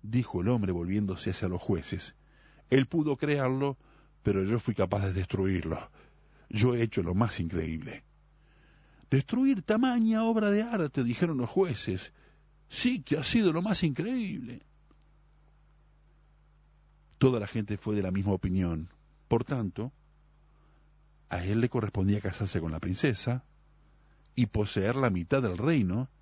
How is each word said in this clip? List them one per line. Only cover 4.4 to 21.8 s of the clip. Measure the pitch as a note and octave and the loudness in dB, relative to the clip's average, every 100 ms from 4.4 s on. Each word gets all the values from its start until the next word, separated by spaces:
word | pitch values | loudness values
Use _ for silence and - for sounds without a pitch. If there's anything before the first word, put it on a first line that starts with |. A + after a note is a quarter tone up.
yo | F#2+ A#2 | 2 0
fui | - - | 0 0
capaz | F#2 G2+ G2 | 0 2 0
de | |
destruirlo. | F#2 F#2 G2 F#2+ F#2 D#2+ E2+ - - - _ _ - - | -2 -2 0 0 0 -2 -6 -8 -20 -20 _ _ -20 -8
Yo | G#2+ B2 A#2+ | 2 2 4
he | |
hecho | A2+ - | 0 0
lo | E2+ F2+ | 0 2
más | A2+ - | 0 0
increíble". | E2+ E2+ D#2+ D#2+ C2+ - _ _ _ _ _ - - - - - - | -4 -4 -4 -6 -8 -14 _ _ _ _ _ -20 -20 -20 -20 -20 0
"Destruir | C3+ - B3 C4+ A3+ | 0 2 2 2 2
tamaña | - G#3+ C4 A#3+ A3 A3 A3+ | 2 2 4 4 2 2 2
obra | A3 G#3 | 2 2
de | G3+ | 2
arte", | A#3 A3+ D3+ - A#2+ | 0 -2 -2 0 -2
dijeron | A#2+ F3 C#3+ | 0 0 0
los | A#2+ | -2
jueces. | - F#3 A2+ - F#2 - _ - _ _ _ _ | 2 0 0 -4 -6 -6 _ -20 _ _ _ _
"Sí | - B3 B3 | -2 0 0
que | - D#3 | -2 -2
ha | |
sido | C#3 A3+ G3 | 2 4 4
lo | D#3+ | 2
más | F#3+ G#3 | 0 0
increíble". | E3+ C3 F#3+ B3+ G#3 - - - - _ _ _ _ _ _ _ _ _ _ _ _ _ _ _ _ _ _ _ _ _ _ _ _ - | 0 0 -2 -2 -4 -6 -10 -14 -18 _ _ _ _ _ _ _ _ _ _ _ _ _ _ _ _ _ _ _ _ _ _ _ _ 2
Toda | C3 B2 | 4 4
la | G2+ | -2
gente | A2+ G#2 G#2 | -6 -4 -6
fue | - G#2 | -2 -2
de | |
la | F#2 | 0
misma | F#2 F#2+ | 0 0
opinión. | F#2+ F#2+ F#2 F2+ D#2+ E2 _ _ _ _ | 0 0 0 0 -2 -8 _ _ _ _
Por | A#2 A2 | 0 0
tanto, | C3+ G#2 F2+ A#2+ _ _ _ _ _ _ _ _ _ _ _ _ _ _ | -4 -4 -6 -10 _ _ _ _ _ _ _ _ _ _ _ _ _ _
a | F2+ F2 | -6 0
él | G#2+ | 2
le | A#2 | 2
correspondía | B2+ | 0